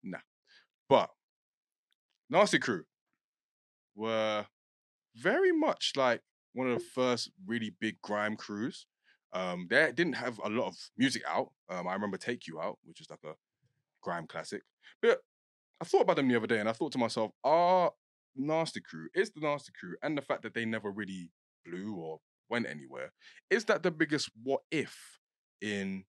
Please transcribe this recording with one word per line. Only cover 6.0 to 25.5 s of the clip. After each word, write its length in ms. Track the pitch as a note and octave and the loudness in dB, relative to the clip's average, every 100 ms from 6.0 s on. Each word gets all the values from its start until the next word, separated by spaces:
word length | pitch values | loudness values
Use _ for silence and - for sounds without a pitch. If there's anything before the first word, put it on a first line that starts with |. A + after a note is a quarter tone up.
| C3 A#2 _ _ _ | 2 2 _ _ _
one 160 | A#2+ C3 | -4 -2
of 80 | A#2+ | -2
the 60 | A#2 | -4
first 460 | - B2+ B2 - _ F#2+ | 0 2 2 -2 _ -6
really 260 | A#2 A2 F#2+ | -4 -4 -4
big 220 | A2 F#2 | -6 -6
grime 340 | - G#2 G#2 G#2+ | -4 -2 0 -2
crews. 500 | - G#2 A#2+ - - _ _ _ _ | -6 -6 -6 -8 -20 _ _ _ _
Um, 340 | F#2 F#2 F2+ F2 | -4 -4 -4 0
they 220 | B2 D#3 | 2 2
didn't 200 | A#2+ F3 | 2 0
have 260 | B2+ B2 A2 | 0 -4 -6
a 60 | G#2 | -4
lot 180 | A2 F#2+ | -2 -2
of 80 | E2+ - - | -4 -18 0
music 260 | C3 A#2 C2 | 0 0 -4
out. 240 | E2+ C3+ _ _ | -2 -4 _ _
Um, 180 | F2+ F2+ | -6 -4
I 60 | |
remember 240 | F#2+ G#2 F#2+ | -4 -4 -6
Take 300 | - A#2+ - | -6 -8 -8
You 120 | D#2+ | -8
Out, 160 | F2 - | -8 -8
which 180 | - E2 | -16 -20
is, 80 | D#2+ | -20
like, 140 | D2+ | -16
a 100 | D2+ D#2 _ _ _ _ _ _ | -14 -16 _ _ _ _ _ _
grime 260 | - E2+ D#2 | -6 -6 -6
classic. 360 | F2 D#2+ G#2+ _ _ - - | -10 -8 -10 _ _ -20 0
But 180 | A3+ - - _ _ _ _ _ | 2 2 0 _ _ _ _ _
I 40 | E3+ | 0
thought 160 | - | 4
about 160 | F#3 D#3+ | 6 4
them 100 | C3+ | 4
the 80 | A#2+ | 4
other 120 | G#2+ | 4
day 120 | A2+ | 0
and 100 | G#2+ | 0
I 40 | |
thought 180 | A2+ D#3 | -2 -2
to 40 | C3 | 0
myself, 340 | A#2 - G#2+ - | 0 0 -2 -2
are 480 | C3 D#3+ F3 F#3 E3+ - _ _ _ C3 | 4 6 6 6 4 0 _ _ _ -6
Nasty 460 | C#3 D#3+ D#3+ - | 0 0 0 -4
Crew, 260 | - - D#3+ E3+ | -12 -14 -8 -2
is 160 | A3 | -2
the 100 | D#3 | -2
Nasty 300 | D3+ D3 - - | -2 -2 -6 -16
Crew, 160 | F3+ E3+ | -12 -6
and 160 | C#3 D3+ | -2 -2
the 40 | |
fact 220 | C3+ C#3+ | -2 -4
that 100 | A2 | -4
they 120 | G#2+ A2+ | -4 -2
never 260 | A2 G#2 | -2 -4
really 380 | G2 G2+ F#2+ E2+ _ _ _ - | -6 -6 -8 -12 _ _ _ -12
blew 300 | F2 G2+ G2+ | -10 -8 -8
or 240 | D#2+ D#2 _ _ _ | -8 -12 _ _ _
went 180 | A#2 G#2+ | -4 -4
anywhere, 440 | C#2+ C2+ C2 B1+ _ - - _ | -8 -12 -12 -12 _ -20 -20 _
is 160 | A3 A3 | -2 2
that 180 | G#3 | 2
the 80 | F3+ | 2
biggest 380 | D#3 D#3 D3 - A2+ | 0 0 0 -4 -8
what 200 | A#2+ C3+ _ | -4 -4 _
if 480 | D#3+ D3+ - - - _ _ _ | -4 -4 -8 -20 -20 _ _ _